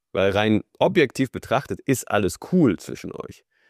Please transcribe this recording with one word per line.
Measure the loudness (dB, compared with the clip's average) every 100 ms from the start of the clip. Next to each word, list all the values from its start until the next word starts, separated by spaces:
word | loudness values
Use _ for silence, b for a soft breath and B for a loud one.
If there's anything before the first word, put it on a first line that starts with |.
| _
Weil | 0 0
rein | 2 2 0 -2 _
objektiv | 0 4 2 0 -4
betrachtet | -4 -4 -4 -2 -6
ist | -2 -2 0
alles | -2 0 -4 -2
cool | 2 2 2
zwischen | -6 -14 -12
euch. | -14 -14 -18 _ _